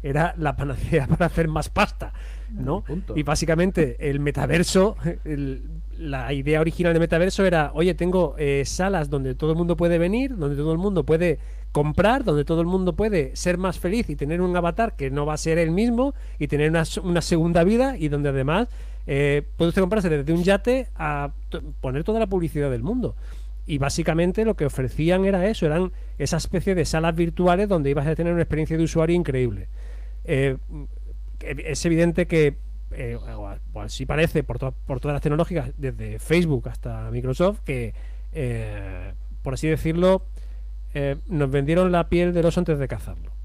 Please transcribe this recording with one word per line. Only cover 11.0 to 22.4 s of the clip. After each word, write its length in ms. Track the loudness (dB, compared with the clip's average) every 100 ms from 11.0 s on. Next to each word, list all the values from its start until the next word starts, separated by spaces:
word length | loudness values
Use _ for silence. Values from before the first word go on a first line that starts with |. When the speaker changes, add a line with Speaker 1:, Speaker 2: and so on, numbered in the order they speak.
Speaker 1:
puede 340 | 2 2 2 0 -4 -10 -4
comprar, 500 | 0 2 4 4 4
donde 220 | 2 0
todo 160 | 2 2
el 60 | 2
mundo 280 | 2 0
puede 400 | 0 0 2 0
ser 220 | -2 0 0
más 220 | 0 0
feliz 320 | 0 0 -2
y 60 | -4
tener 260 | -2 0
un 120 | 2
avatar 400 | 2 0 0 -2 -2
que 140 | -4
no 140 | -2
va 80 | -2
a 60 | -2
ser 180 | 2 2
el 140 | 4
mismo 440 | 4 2 2 0 -2 -10 -6
y 100 | -2
tener 200 | 2 4
una 140 | 2
s-, 180 | 0 -2
una 220 | 0 0
segunda 420 | 2 2 4 4
vida 320 | 4 4 2 0
y 120 | -2
donde 200 | 0 0
además, 400 | 0 0 0 0 -6 -10 -10 -4
eh, 360 | 0 2 2 -2 0
puede 140 | 2
usted 100 | 4
comprarse 300 | 2 2 2
desde 220 | 0 2
un 80 | 2
yate 460 | 4 2 2 0 -2
a 380 | -6 -4 -2 -4 -8 -10
t-, 120 | -8 -10 -6
poner 240 | -4 -2
toda 160 | 0 0
la 60 | 0
publicidad 440 | 0